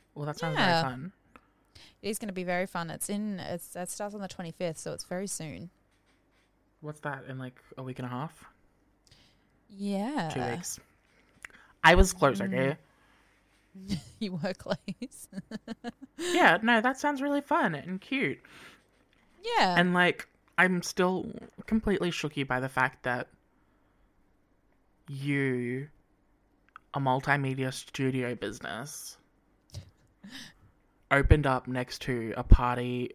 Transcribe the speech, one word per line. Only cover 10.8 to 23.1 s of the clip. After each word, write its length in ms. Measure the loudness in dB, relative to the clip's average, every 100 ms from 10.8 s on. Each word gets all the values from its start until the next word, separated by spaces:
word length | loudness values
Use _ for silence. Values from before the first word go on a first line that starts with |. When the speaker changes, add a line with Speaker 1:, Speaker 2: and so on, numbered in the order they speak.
| -16 _ _ _ _ _ -20 -20 -20 _
Speaker 1:
I 100 | 8 8
was 160 | 8
close, 260 | 4 2 2
Speaker 2:
Mm. 80 | 0
Speaker 1:
okay? 300 | 0 0 -2 _ _ _ _ _ _ _ _ _
Speaker 2:
<laughs> 280 | -16 -8 -8 -10 -10
You 140 | -8
were 200 | -4 -6
close. 760 | -6 -6 -6 -8 -12 -14 -16 -18 -16 -12 -12
<laughs> 540 | -12 -14 -12 -14 -16 -8
Speaker 1:
Yeah, 400 | 0 6 8 8
no, 200 | 6 4
that 160 | 4 0
sounds 220 | -2 -2
really 180 | -2 -2
fun 320 | 0 0 0 -2
and 260 | -6 -8
cute. 380 | -4 -2 -2 -4 -12 -20 -20 -20 _ _ _ _ _ _
Speaker 2:
Yeah. 320 | -2 2 4 6
Speaker 1:
And, 140 | 4
like, 340 | 6 4 2 -6 _ _ 2
I'm 240 | 4 2
still 480 | -2 0 0 0 -4 -10 -16 -14 -2
completely 440 | 0 2 0 0
shooky 340 | -2 -4 -4 -2
by 140 | -2
the 80 | -2
fact 340 | 0 0 0
that 240 | -4